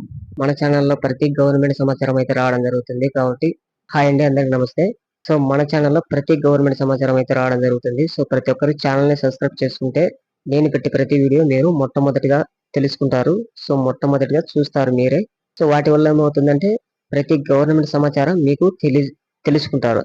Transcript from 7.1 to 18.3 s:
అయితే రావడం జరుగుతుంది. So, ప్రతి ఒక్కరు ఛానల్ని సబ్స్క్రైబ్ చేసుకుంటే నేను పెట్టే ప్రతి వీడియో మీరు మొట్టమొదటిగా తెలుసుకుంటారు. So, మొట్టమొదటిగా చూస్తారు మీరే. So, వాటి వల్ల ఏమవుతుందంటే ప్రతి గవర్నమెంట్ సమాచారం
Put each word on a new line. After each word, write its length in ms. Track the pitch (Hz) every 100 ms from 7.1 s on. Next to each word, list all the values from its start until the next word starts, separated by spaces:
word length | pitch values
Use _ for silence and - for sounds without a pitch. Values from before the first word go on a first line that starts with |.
| 131
అయితే 140 | 127 131
రావడం 220 | 127 123
జరుగుతుంది. 400 | 127 123 123 123 160
So, 80 | - -
ప్రతి 200 | 127 131
ఒక్కరు 220 | 127 147 147
ఛానల్ని 340 | 143 135 143 143
సబ్స్క్రైబ్ 340 | 131 131 143 -
చేసుకుంటే 440 | 131 - 131 139 180 - _ _ -
నేను 240 | 143 151
పెట్టే 200 | 139 143 139
ప్రతి 220 | 127 143
వీడియో 220 | 135 143 151
మీరు 180 | 131 165 160
మొట్టమొదటిగా 580 | 131 143 139 135 135 143 - _ _ 143
తెలుసుకుంటారు. 580 | 139 - 139 127 156 202 233 -
So, 140 | - 139 131
మొట్టమొదటిగా 560 | 123 139 139 135 147 -
చూస్తారు 440 | 151 143 143 131 123
మీరే. 240 | 127 151 220 _ _ -
So, 80 | 156
వాటి 200 | 147 151
వల్ల 180 | 151 151 151
ఏమవుతుందంటే 560 | 147 147 143 143 196 226 _ _ -
ప్రతి 260 | 139 147 156 143
గవర్నమెంట్ 400 | 139 147 156 151
సమాచారం 420 | 143 143 143 143